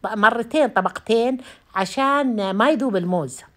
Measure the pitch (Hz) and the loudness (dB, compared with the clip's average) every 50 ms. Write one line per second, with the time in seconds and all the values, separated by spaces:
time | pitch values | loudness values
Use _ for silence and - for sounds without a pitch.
0 | - 190 214 214 202 220 233 233 233 233 - 311 294 254 - - 185 185 - - | -6 -6 -2 4 4 4 4 4 -4 -2 2 2 2 2 2 0 0 0 -4 -6
1 | - - 220 226 233 247 262 247 254 - - - _ _ _ 190 196 185 - - | -4 0 0 2 2 0 -2 -6 -8 -14 -20 -20 _ _ _ -4 -4 -4 -2 -2
2 | 269 269 277 285 285 262 240 214 196 190 190 196 220 277 311 247 269 262 202 185 | 0 0 0 0 0 0 -2 -2 -2 -2 0 2 2 2 2 0 0 -2 -2 -2
3 | 175 180 180 180 151 131 - - - - _ | -2 -2 -2 -2 -4 -4 -10 -16 -20 -20 _